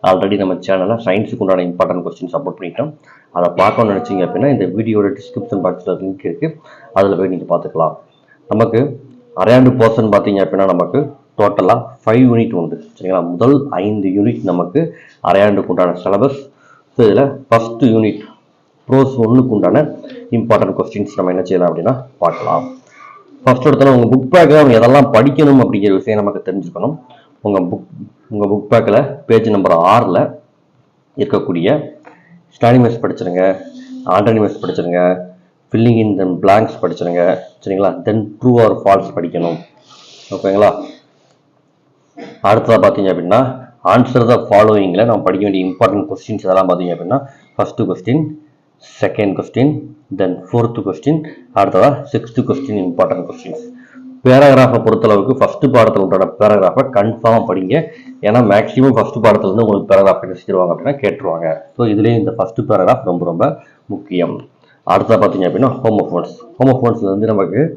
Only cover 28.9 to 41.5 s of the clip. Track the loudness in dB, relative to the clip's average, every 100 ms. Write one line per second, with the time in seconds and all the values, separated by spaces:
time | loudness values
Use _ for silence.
28.9 | 0 0 -8 0 2 2 0 2 2 4
29.9 | 2 2 -2 -2 -6 _ _ _ _ _
30.9 | _ _ -8 -2 -2 -2 -2 0 0 -4
31.9 | -18 -20 _ _ _ _ _ 2 4 2
32.9 | 0 -6 -6 -6 0 0 -2 -10 -20 -20
33.9 | -12 -2 0 2 0 0 -4 -8 -6 -2
34.9 | 0 0 -2 -8 -20 _ _ _ 0 2
35.9 | 2 0 -2 -2 -2 2 2 2 -4 -6
36.9 | -4 -4 0 0 -2 -8 _ -8 -2 -2
37.9 | -2 -4 -4 -4 -4 0 4 2 0 0
38.9 | 0 0 -8 -8 -4 -4 -6 -12 _ _
39.9 | -20 -20 -20 -14 -6 -2 2 2 2 -14
40.9 | -20 _ _ _ _ _